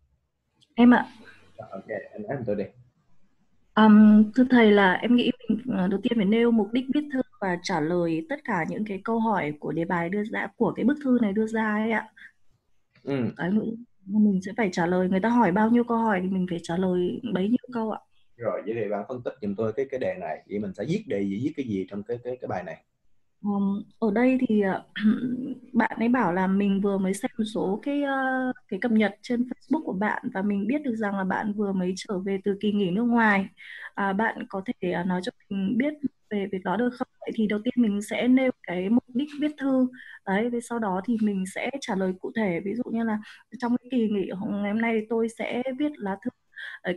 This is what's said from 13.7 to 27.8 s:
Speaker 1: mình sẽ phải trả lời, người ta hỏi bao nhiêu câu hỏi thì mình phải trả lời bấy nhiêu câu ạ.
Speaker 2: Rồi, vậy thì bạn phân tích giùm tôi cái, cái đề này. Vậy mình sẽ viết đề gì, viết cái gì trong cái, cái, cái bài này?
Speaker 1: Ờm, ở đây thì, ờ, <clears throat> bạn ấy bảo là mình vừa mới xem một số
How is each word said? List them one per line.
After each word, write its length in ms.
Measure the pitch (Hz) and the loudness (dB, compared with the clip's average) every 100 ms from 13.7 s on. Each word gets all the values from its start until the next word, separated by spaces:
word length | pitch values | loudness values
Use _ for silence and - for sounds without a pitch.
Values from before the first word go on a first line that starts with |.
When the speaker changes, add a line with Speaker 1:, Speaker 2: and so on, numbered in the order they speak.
| 226 - _ 190 | -8 -14 _ -2
Speaker 1:
mình 360 | 208 214 185 190 | 4 4 4 -2
sẽ 60 | 202 | -2
phải 120 | 208 | -2
trả 140 | 180 170 | 0 0
lời, 240 | 185 185 | 2 2
người 100 | 190 | 2
ta 100 | 226 | 2
hỏi 220 | 240 190 | 4 4
bao 180 | 185 220 | 4 4
nhiêu 140 | 240 | 4
câu 140 | 233 233 | 2 0
hỏi 220 | 226 190 | 0 0
thì 60 | 185 | -2
mình 160 | 190 180 | -2 -2
phải 100 | 170 | -4
trả 140 | - 170 | -4 -2
lời 440 | 185 180 180 - - | 0 0 -2 -4 -4
bấy 160 | 185 196 | -2 0
nhiêu 180 | 247 - | 0 -2
câu 180 | 240 220 | -6 -6
ạ. 80 | - - _ _ - | -8 -12 _ _ -8
Speaker 2:
Rồi, 240 | 113 90 101 | -4 -4 -4
vậy 80 | 117 | -4
thì 140 | 104 | -4
bạn 160 | 101 104 | -4 -6
phân 160 | 127 | -8
tích 100 | 123 - | -8 -6
giùm 140 | 101 98 | -6 -2
tôi 180 | 113 | -2
cái, 120 | 107 135 | -2 -4
cái 80 | 127 | -4
đề 180 | 101 90 | -4 -4
này. 240 | 82 78 - | -6 -8 -8
Vậy 100 | 101 | -8
mình 140 | 104 | -6
sẽ 120 | 92 120 | -8 -4
viết 160 | 202 175 | -4 -4
đề 140 | 101 | -4
gì, 200 | 101 98 | -2 -2
viết 100 | 139 160 | -4 -4
cái 80 | 127 | -4
gì 200 | 95 92 | -4 -4
trong 140 | 101 | -8
cái, 140 | 101 120 | -8 -8
cái, 140 | 123 123 | -8 -10
cái 60 | - | -6
bài 160 | 98 | -8
này? 200 | 87 - _ _ _ _ _ _ | -8 -14 _ _ _ _ _ _
Speaker 1:
Ờm, 400 | 208 202 196 202 - _ | -4 0 0 -2 -8 _
ở 120 | 226 | 0
đây 260 | 214 254 262 262 | 2 2 2 2
thì, 140 | 214 | 2
ờ, 220 | 196 180 - - | 2 -2 -6 0
<clears throat> 800 | 214 - - 247 254 - - | 2 2 -2 -6 -8 -10 -4
bạn 240 | 220 220 - | 0 0 0
ấy 100 | 233 | 0
bảo 240 | 254 190 | 2 2
là 140 | 175 190 | 2 2
mình 340 | 190 202 196 | 2 2 2
vừa 160 | 202 196 | 0 0
mới 160 | 190 | 0
xem 180 | 202 254 - | -2 -4 -6
một 60 | 214 | -4
số 260 | 185 175 208 | -2 -2 -2